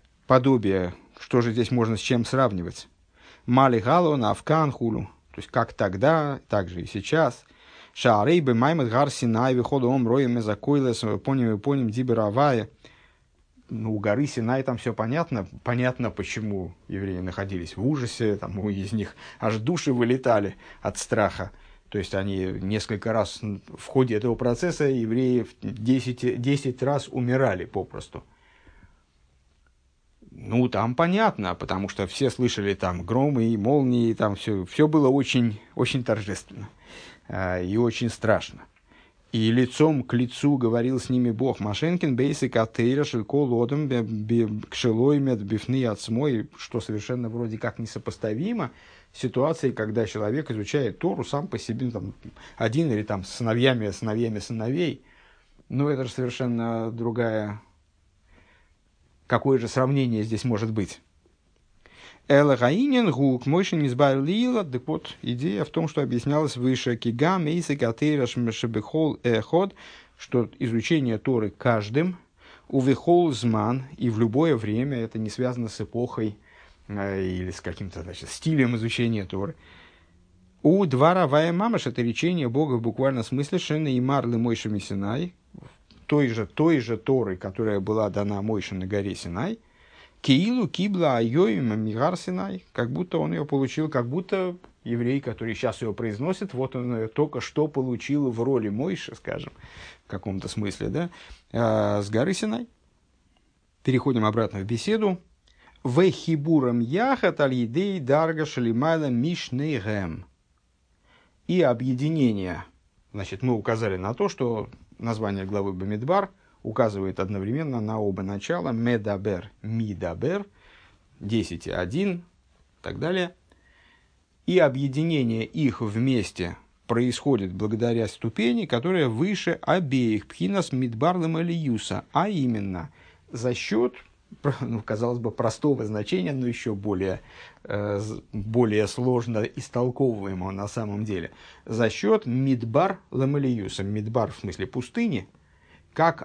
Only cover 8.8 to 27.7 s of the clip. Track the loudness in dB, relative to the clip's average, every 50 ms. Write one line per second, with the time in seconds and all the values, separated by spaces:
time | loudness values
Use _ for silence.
8.8 | 2 2 2 2 2 2 0 0 0 0 2 2 2 2 2 2 2 0 0 2
9.8 | 2 2 2 2 2 2 4 4 2 2 0 0 0 -2 -4 -2 0 2 2 4
10.8 | 2 2 0 0 -2 -2 -2 -2 -2 0 0 2 2 2 0 0 0 0 0 0
11.8 | 0 0 -2 -2 0 2 2 2 2 2 2 4 4 4 2 0 -2 -4 -10 _
12.8 | -20 -20 -20 -20 _ _ _ _ _ _ _ _ _ _ _ -20 _ -12 -8 -6
13.8 | -4 -4 -4 0 0 2 2 2 0 0 -2 -2 0 0 0 0 0 -2 -4 -4
14.8 | -4 -4 -4 -2 -2 -2 -2 -2 -2 -2 -4 -4 -6 -6 -12 -8 -4 -2 0 0
15.8 | 0 0 0 0 -4 -4 -4 -6 -6 -6 -6 -6 -4 -4 -4 -4 -6 -8 -10 -14
16.8 | _ -8 -6 -6 -4 -4 -4 -4 -6 -6 -6 -6 -6 -6 -6 -6 -6 -8 -6 -2
17.8 | 0 0 0 0 -2 -6 -4 -2 0 0 0 0 -4 -6 -6 -4 -4 -2 -2 -4
18.8 | -4 -4 -2 -4 -4 -6 -8 -14 -20 -20 -10 -4 -2 -2 -2 -2 0 -2 -2 0
19.8 | 0 0 2 2 2 2 2 2 4 4 4 4 2 0 -4 -10 -16 -20 -16 -8
20.8 | -8 -6 -6 -6 -4 -2 0 2 2 2 0 -4 -8 -10 -12 -16 -20 -20 -20 -20
21.8 | _ _ -6 -6 -4 -2 -4 -4 -2 -2 -2 -2 -2 -4 -4 -4 -4 -2 -2 -4
22.8 | -2 -4 -6 -4 -2 0 0 0 0 -2 -4 -8 -8 -8 -8 -8 -10 -16 -18 -16
23.8 | -14 0 2 2 4 4 2 0 0 0 0 0 0 0 0 0 0 -2 0 0
24.8 | 2 2 2 0 0 0 0 2 2 4 2 2 0 -2 -6 _ -10 -10 -8 -2
25.8 | 2 2 2 2 2 -2 -4 -2 -2 -2 -2 0 0 0 0 0 0 -4 -4 -2
26.8 | -2 0 0 0 -2 -4 -4 -2 0 2 2 4 4 2 2 -2 -4 -6